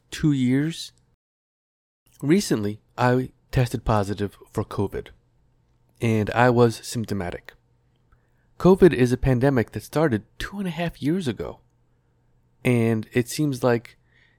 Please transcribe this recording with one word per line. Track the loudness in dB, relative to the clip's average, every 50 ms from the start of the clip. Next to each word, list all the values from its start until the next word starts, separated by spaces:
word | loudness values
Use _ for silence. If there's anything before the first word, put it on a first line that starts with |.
| _ _
two | -8 -2 0 0
years. | 0 2 0 0 0 0 0 -2 -6 -10 -14 -16 -18 _ _ _ _ _ _ _ _ _ _ _ _ _ _ _ _ _ _ _ _ _ _ _ _ _
Recently, | 0 2 2 2 2 0 -2 -2 -2 -4 -6 -8 _ _ _ 0
I | 2 2 2 2 0 -4 -10 _ _ _
tested | -2 -2 0 0 -2 -4 -2
positive | 0 0 0 0 -2 -4 -6 -6 -8 -8 _ -20 -8
for | -8 -6 -6
covid, | -6 -4 -4 -4 -4 -6 -10 -12 -12 -18 _ _ _ _ _ _ _ _ _ _ _ _ _ _ _ _ _
and | -2 0 0 0 0 -2
I | 0 2 4 4
was | 6 6 4 4 4 -2
symptomatic. | -10 -10 -8 -8 -6 -6 -6 -6 -6 -8 -8 -10 -14 -20 -20 _ _ _ _ _ _ _ _ _ _ _ _ _ _ _ _ _ _ _ _ 0
covid | 4 4 6 8 8 6
is | 6 6 2 2
a | 2 0
pandemic | 2 0 2 2 2 2 2 2 0 -2 -6
that | -12 -14
started | -6 -2 -2 0 0 0 -2 -4 _ _ -14
two | -14 -12 -10 -8
and | -8 -8
a |
half | -6 -6 -6 -8 -8 -6
years | -4 -4 -4 -2 -4 -6
ago, | -6 -6 -8 -12 -12 -14 _ _ _ _ _ _ _ _ _ _ _ _ _ _ _ _ _ _ _ _ -2
and | 0 0 2 2 0 0 -2 -4 -2 -2
it | -2 -2 -2
seems | -4 -4 -2 -2 -2 0 0
like | 0 0 0 -2 -8 -18 _ _ _ _ _ _ _ _